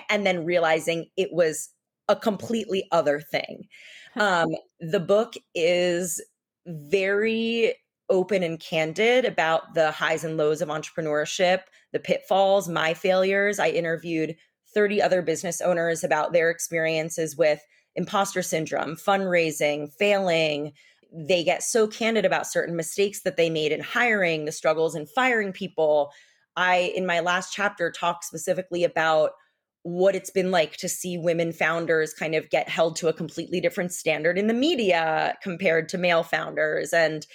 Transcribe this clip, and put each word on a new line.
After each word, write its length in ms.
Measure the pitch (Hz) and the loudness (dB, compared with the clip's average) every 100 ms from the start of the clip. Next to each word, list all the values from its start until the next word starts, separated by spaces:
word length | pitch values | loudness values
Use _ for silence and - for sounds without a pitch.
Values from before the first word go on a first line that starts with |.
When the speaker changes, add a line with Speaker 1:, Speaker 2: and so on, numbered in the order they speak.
| - | -2
Speaker 1:
and 160 | 208 190 | 0 0
then 180 | 180 | 0
realizing 640 | 160 175 165 156 151 165 - - | 0 2 2 2 0 -4 -4 -4
it 160 | 185 | -2
was 380 | 160 160 156 - _ _ _ - | 2 0 0 -10 _ _ _ -2
a 80 | 202 | 0
completely 720 | 226 190 - 226 196 190 - | 0 -2 -4 -4 -2 -4 0
other 300 | 170 143 147 | 0 2 0
thing. 460 | 156 151 - - - - - - - 240 | -2 -6 -6 -12 -18 -20 -20 -20 -14 -2
Speaker 2:
Huh. 300 | 208 175 165 | 2 2 0
Speaker 1:
Um, 100 | 160 - - | -2 -10 -14
the 200 | 165 196 | -4 -2
book 360 | 156 202 240 - _ - | 2 2 2 -6 _ 0
is 640 | 165 180 180 175 180 - - _ _ _ 175 | 2 4 2 0 -2 -6 -10 _ _ _ -14
very 1080 | 160 147 190 190 202 220 226 226 233 214 - _ _ - | -14 -2 0 2 2 0 0 0 0 0 -2 _ _ 0
open 340 | 190 185 196 | 2 2 0
and 160 | 170 165 | 0 -4
candid 640 | - 165 156 160 220 254 | -4 -2 -2 2 4 4
about 520 | 233 165 160 165 - 165 | 2 0 2 2 0 0
the 160 | 156 | 0
highs 340 | 151 160 160 160 | 2 -2 -2 -4
and 100 | 160 | 0
lows 260 | 151 151 | 0 0
of 60 | 160 | -2
entrepreneurship, 920 | 156 151 - 156 151 156 - 180 185 - _ _ | -4 -6 -6 -2 -2 -2 0 2 2 -2 _ _
the 60 | 147 | -6
pitfalls, 680 | - 175 - 190 196 196 175 | -2 -2 0 2 4 4 2
my 260 | 156 160 | -2 0
failures. 640 | 165 185 185 190 196 202 202 | 0 2 2 2 2 0 2
I 100 | 165 | 0
interviewed 680 | 156 165 165 170 160 156 165 _ _ _ | 0 -2 -4 -4 -4 -4 -6 _ _ _
thirty 280 | 208 208 202 | 0 0 2
other 200 | 175 185 | 2 2
business 400 | 165 156 185 160 | 0 -2 -4 -4
owners 420 | 175 175 170 165 | -2 0 0 -2
about 300 | 175 156 - | 0 0 2
their 160 | 165 165 | 2 2
experiences 880 | 165 - 165 160 160 160 - 160 139 | 0 -4 -2 0 -2 -4 -4 -6 2
with 240 | 156 147 _ _ _ - | 2 2 _ _ _ -8
imposter 460 | 175 202 196 185 | -4 0 0 -2
syndrome, 560 | 180 165 156 139 139 160 | -2 -4 -2 -4 -4 -6
fundraising, 920 | - 196 190 175 165 151 151 147 147 | 0 0 2 2 2 0 -2 -2 -6
failing. 800 | - 208 202 185 165 160 147 147 - _ _ _ | -2 2 2 2 2 2 0 -6 -10 _ _ _
They 320 | 165 147 180 160 | -12 0 2 2
get 180 | - | -2
so 240 | - 226 214 | 0 0 0
candid 380 | - 226 220 185 | 0 -2 2 2
about 220 | 160 - | 0 -2
certain 280 | 175 160 170 | -4 -2 -4
mistakes 460 | 160 - 202 202 | -6 -2 -2 -2
that 160 | 185 180 | -6 0
they 120 | 165 | 0
made 220 | 156 151 | 2 0
in 80 | 151 | -2
hiring, 640 | 147 240 240 214 175 160 | -4 -2 2 2 2 0
the 80 | 151 | -4
struggles 440 | - 165 156 160 156 | -2 0 2 0 -2
in 100 | 151 | -4
firing 480 | - 254 233 202 | 0 2 2 -2
people. 580 | 185 185 - 156 151 143 - _ _ _ 165 | -6 -8 0 2 4 2 -6 _ _ _ -2
I, 340 | 180 180 180 185 | 2 2 2 -2
in 100 | 185 | 0
my 160 | 170 | 0
last 320 | 175 180 185 | 0 -2 -2
chapter, 360 | - 202 202 170 | -2 -2 -2 -4
talk 320 | - 170 175 | -2 -4 -4
specifically 600 | - 160 185 175 185 175 | -8 -8 -4 -4 -4 -2
about 480 | 170 - 160 156 151 - _ _ _ _ | 0 2 2 4 2 -2 _ _ _ _
what 320 | 170 175 190 190 | -8 2 2 2
it's 140 | - | -2
been 220 | 190 185 | -2 0
like 260 | 180 151 - | 2 0 -2
to 100 | 175 | -8
see 300 | - 185 175 | -6 -6 -4
women 340 | 170 165 165 | 0 0 -2
founders 640 | 165 160 165 165 160 156 | 0 0 0 0 0 0
kind 220 | - 160 160 | -4 -2 -2
of 160 | 151 | 0
get 180 | 160 - | -2 -2
held 260 | - 165 160 | 0 0 0
to 120 | 160 | -2
a 60 | |
completely 460 | 160 160 - 165 175 | -2 -6 -8 -6 -2
different 320 | 170 202 180 | -2 -2 -6
standard 460 | - 170 151 160 180 | -4 -2 0 0 0
in 80 | 214 | 0
the 80 | |
media 840 | 233 294 311 202 170 160 156 151 - | 2 2 2 2 2 2 0 0 -4
compared 480 | 196 165 190 165 160 | -8 -2 2 2 0
to 80 | 175 | -2
male 240 | 175 170 | 2 2
founders. 720 | 170 156 156 151 156 156 156 | 2 -4 -4 -2 -2 -2 0
And, 320 | 165 160 156 - | 2 2 0 -10